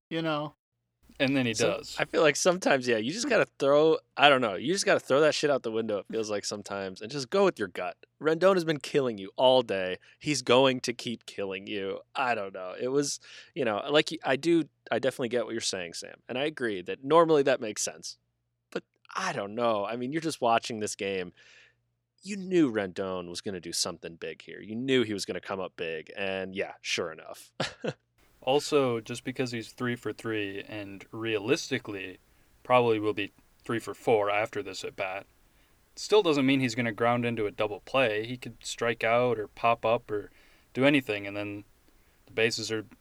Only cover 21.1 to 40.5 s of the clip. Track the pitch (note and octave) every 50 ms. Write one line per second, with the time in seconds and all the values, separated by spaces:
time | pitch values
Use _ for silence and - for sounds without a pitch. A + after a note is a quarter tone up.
21.1 | G2 F#2+ F2+ F2+ - _ - - - - - _ _ _ _ _ _ _ _ _
22.1 | _ _ - F#3+ G#3 G3 F3+ F#3+ F#3 F3 D#3 B2 G#2+ G#2+ G2 F#2+ E2+ - G2 F#2+
23.1 | F#2 F2+ F2 F2 F2 F2 - G#2+ G2 F2+ D#2+ E2+ E2 - - G2 F2 E2 - E2+
24.1 | E2+ - - E2 D#2+ - - E2 E2 F2 F2+ G2+ G#2+ A#2 C3 C3+ C3 B2+ A2+ G#2
25.1 | G#2 F#2+ - - F#2+ F2+ - - G2+ F#2+ F#2 E2 - - F2+ E2 E2 D#2+ D#2 -
26.1 | - - G2 F#2+ F#2+ F#2+ F#2+ F#2+ F#2+ G2 F2+ D2+ - - - - - A#2 F#2 E2
27.1 | D#2+ D#2+ D#2+ - - - - - _ - - - - - - G3+ - - _ _
28.1 | _ _ _ _ _ _ - B2+ C3+ D3 - - D3+ C#3+ C3+ B2+ A#2 A2+ A2 -
29.1 | A#2+ A#2 - C3 B2 - C3 A#2+ A#2+ A#2 A2 - - - B2+ A#2+ A#2+ B2 - A2
30.1 | G#2+ - - A#2 A2 G#2+ G2+ G2 G2 G2 - - G#2+ G#2+ G2+ G2 G2 F#2+ - -
31.1 | - A2+ A2+ A2+ A2 G2+ G2 A#2 D3 D#3+ - - C3+ A#2+ - - G2+ G2 F#2 F#2
32.1 | F#2 - _ _ _ _ _ _ _ _ - - B2+ B2+ A#2+ A#2 A2 G#2+ G#2 G#2+
33.1 | G2 G#2 G2+ G2 - _ _ _ _ _ _ - B2 A2 - G2+ G2 - - C3+
34.1 | A#2+ G#2+ G2+ G2+ G2+ G#2 A2 A2+ - G#2 F#2+ F#2+ F#2+ - - - - - G2 F#2+
35.1 | F#2 G2 - - _ _ _ _ _ _ _ _ _ _ _ _ _ - - -
36.1 | G3+ G#3+ G3 E3+ D3 C#3+ C3 C3 C#3 C3+ C3 A#2+ G#2+ B2+ A#2+ A2+ G#2 - A#2 A#2
37.1 | A#2+ A#2+ A#2+ A#2 A#2 A2+ G#2+ G2+ F#2+ - G#2+ G#2 G2+ F#2 - - - C3 C3 A2+
38.1 | G#2 G#2+ A2 A#2 B2+ B2+ - B2+ A2+ - - - - - A#2 A#2 A#2 - - A2+
39.1 | A#2 A#2+ B2 B2 A#2 G#2+ G#2 - - - - A#2 A#2 - - A2 A2+ A#2+ - -
40.1 | G#2+ G#2 F#2+ - - - _ _